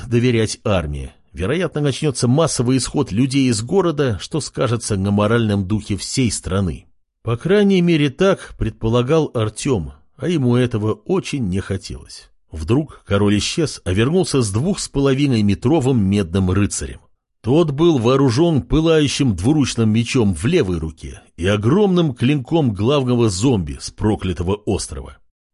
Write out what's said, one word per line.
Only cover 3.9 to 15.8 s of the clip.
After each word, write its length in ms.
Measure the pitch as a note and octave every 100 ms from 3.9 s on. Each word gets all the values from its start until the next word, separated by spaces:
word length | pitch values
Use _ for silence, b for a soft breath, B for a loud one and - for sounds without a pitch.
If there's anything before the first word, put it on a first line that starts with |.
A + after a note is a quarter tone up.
| D3 C#3 F#2+
что 220 | - D#3+
скажется 560 | - - C3+ A#2 - G2+
на 120 | G2
моральном 560 | G2+ G#2 A#2 A2+ G2+ F#2
духе 300 | G#2+ - G2+
всей 340 | - - B2
страны. 580 | - - F#2 F#2+ C#2+ - _ _ _
По 140 | - A#2
крайней 420 | E3 G3+ G3+ F#3+
мере, 300 | F3 E3 D3
так 460 | B2 F#3+ F3+ - -
предполагал 760 | A#2 - A2+ A#2+ B2 D#3+ D3
Артем, 600 | A#2+ G#2+ - C#3+ A#2 D2 - _ _
а 100 | D3+
ему 300 | F3 B2 A#2+
этого 340 | B2 A2+ G#2+
очень 560 | G2+ - F#3+ - D3+ G#2+
не 140 | F#2
хотелось. 680 | - F#2+ - C2 - - - _ _
Вдруг 520 | D#2+ D#2+ B2+ D#3 - -
король 320 | G2+ G#2 G#2
исчез, 440 | - - D#3 - -
а 80 |
вернулся 480 | F#2 A#2+ F3+ D#3+ C#3+
с 100 | A2+
двух 280 | G2+ D#3+ G3
с 100 | -
половиной 520 | C#3 C#3 C3+ C#3+ A#2
метровым 640 | G#2 G2 A#2+ E3